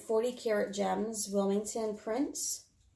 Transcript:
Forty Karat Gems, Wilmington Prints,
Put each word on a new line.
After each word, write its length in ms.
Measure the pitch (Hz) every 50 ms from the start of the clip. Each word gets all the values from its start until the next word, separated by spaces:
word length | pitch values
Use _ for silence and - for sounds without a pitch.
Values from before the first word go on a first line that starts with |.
| -
Forty 260 | - 220 220 233 247
Karat 400 | 247 - - 226 208 208 196 196
Gems, 560 | 196 202 196 190 185 196 208 226 226 208 202 196
Wilmington 640 | 202 202 196 196 196 208 214 - - 233 220 214 208
Prints, 680 | 208 - 226 220 262 302 - - - - - - - - _ _ _ _ _ _